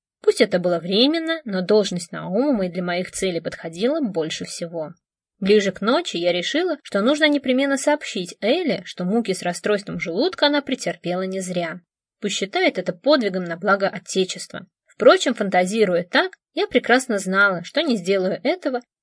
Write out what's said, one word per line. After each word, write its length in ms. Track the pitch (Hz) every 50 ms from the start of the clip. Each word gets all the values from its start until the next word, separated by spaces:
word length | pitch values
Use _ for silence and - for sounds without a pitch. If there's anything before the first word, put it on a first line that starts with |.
| _ _ _ _
Пусть 200 | - 427 - -
это 180 | 220 208 - 175
было 220 | 175 175 175 165
временно, 600 | 160 180 190 214 254 294 330 330 320 320 330 320 -
но 180 | 226 190 185
должность 480 | 180 175 208 214 190 - 180 175 - -
Наумовой 600 | 180 156 156 170 185 226 277 302 254 202 185 180
для 120 | 170 185
моих 300 | 180 180 175 180 180 -
целей 280 | - - 190 190 170 165
подходила 600 | - 170 - - - 165 165 175 214 262 311 330
больше 440 | 285 196 - 165 151 160 - - 170
всего. 480 | - - - 175 165 175 165 151 147 - _ _ _ _ _ _ _ _ _
Ближе 300 | 190 196 214 214 196 196
к 80 | 185 -
ночи 380 | 196 208 269 339 349 - - 170
я 120 | 175 175
решила, 480 | 180 180 175 - - 311 370 359 302 - -
что 160 | - - 202
нужно 280 | 208 262 302 294 311 294
непременно 480 | 294 277 - 254 247 262 277 277 277
сообщить 600 | 269 - 294 302 294 - - - 202 175 175 - -
Элле, 420 | 202 214 294 359 359 262 175 - 175
что 200 | - - - 180
муки 300 | 180 214 240 226 196 185
с 80 | -
расстройством 560 | - 180 175 - - 196 208 196 - - 170 170
желудка 480 | - 180 165 202 302 381 - - 302
она 160 | 285 294 285
претерпела 600 | 277 - 262 - - 175 170 - - 170 175 185
не 180 | 190 190 185 190
зря. 400 | 180 180 175 180 170 160 175 175 - _ _ _ _ _ _ _
Пусть 160 | - 202 -
считает 420 | - 196 196 - 370 381 302 - 190
это 140 | 175 -
подвигом 500 | 180 - - 269 311 269 220 196 180 185
на 140 | 180 170 165
благо 320 | 175 202 190 196 196 196 180
Отечества. 800 | - 175 - - - 190 185 185 - 175 - - - - 185 - _ _ _
Впрочем, 480 | _ _ - 214 269 359 370 - 294 226
фантазируя 720 | - 208 190 190 180 185 185 214 226 208 185 175 175 175
так, 260 | - - 285 370 370 - - _ _ _
я 140 | 320 403 -
прекрасно 500 | - 247 - - 240 262 - - 214 196
знала, 460 | 175 185 190 196 202 202 185 170 175
что 180 | - - 285
не 140 | 339 294 233
сделаю 420 | 190 170 185 196 190 185 190 185 - -
этого, 380 | 269 359 359 - 285 254 240 - _ _ _